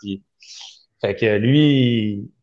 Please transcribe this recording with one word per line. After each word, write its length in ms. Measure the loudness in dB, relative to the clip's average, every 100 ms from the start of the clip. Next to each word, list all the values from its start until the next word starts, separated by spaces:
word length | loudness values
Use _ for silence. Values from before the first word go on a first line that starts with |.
Puis... 220 | -12 -12 _ _ -20 -20 -20 -20 _ _
Fait 140 | -6 -2
que 220 | 0 0
lui, 920 | 2 4 4 4 2 0 -2 -6 -12
tu 20 | _